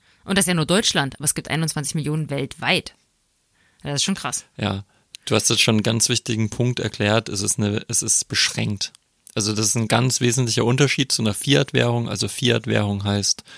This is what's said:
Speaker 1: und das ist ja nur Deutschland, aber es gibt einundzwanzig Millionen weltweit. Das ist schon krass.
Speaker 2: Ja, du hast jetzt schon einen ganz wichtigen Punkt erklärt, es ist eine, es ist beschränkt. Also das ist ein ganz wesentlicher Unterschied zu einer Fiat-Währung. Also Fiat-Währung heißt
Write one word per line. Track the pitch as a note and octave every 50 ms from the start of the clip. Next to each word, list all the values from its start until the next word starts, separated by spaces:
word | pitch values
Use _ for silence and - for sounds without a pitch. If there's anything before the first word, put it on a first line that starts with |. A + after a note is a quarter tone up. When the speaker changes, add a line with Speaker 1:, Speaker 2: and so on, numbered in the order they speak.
| _ _ _ _ _
Speaker 1:
und | - G3
das | G3+ F3+
ist | F3+
ja | F3+
nur | E3 D3+
Deutschland, | B2 F3 G3+ A#3 - - F3 C#3 C3+ -
aber | - D3
es | D3+ -
gibt | - D3+ -
einundzwanzig | - D#3 D#3+ D3+ - D3+ D3 - -
Millionen | D#3+ C#3 D3 D3+ D#3 D3+ C3+
weltweit. | C#3+ C#3 C3+ C3+ - - C3+ B2+ F#3 E3 - - - _ _ _ _ _ _ _ _ _ _ _ _ _ _ _ _ _ -
Das | C#3 C#3+
ist | C3+ -
schon | - G3
krass. | - - B2+ - - - _ _
Speaker 2:
Ja, | - G#2 G#2 G2 G2 G2+ _ _ _ _ _ _ - _
du | - -
hast | A2 - -
jetzt | A#2 -
schon | - - A2+
einen | G#2+ G2+
ganz | A#2 A2+ A2+ - -
wichtigen | B2 - - - A2+ A2 A2 G#2+
Punkt | - - A#2+ B2 B2 -
erklärt, | - G#2+ - - G#2+ G#2 G#2+ A2+ A2 -
es | G#2 F#2+
ist | G2+ G2+ - -
eine, | G#2 G#2 G#2 A2 -
es | - A#2 -
ist | - A2+ - - -
beschränkt. | - G#2+ - - - - - A2+ A2 G#2 G2 - - - - _ _ _ _ _ - -
Also | - G2+ G#2 A2
das | G#2 A2
ist | A2 -
ein | A#2+ A2+
ganz | G#2+ A2+ A#2 B2 C3 A#2+ -
wesentlicher | B2+ A#2+ A2 C3 B2+ A2+ A2 A#2+ A2+
Unterschied | A#2 B2 B2+ D3 C3 - - C3+ -
zu | - - A#2
einer | G#2+ G2+
Fiat-Währung. | - - C#3 C#3 C#3+ C3+ - - B2+ A#2+ A#2+ A#2+ A#2+ A#2
Also | A#2 - G2 -
Fiat-Währung | G#2 - - C3 A#2+ A#2 A#2 - A2 A2 G#2+ G#2 G2+ G2+ G2+ G2+
heißt | G2+ G2+ G2+ G2 - - - - - -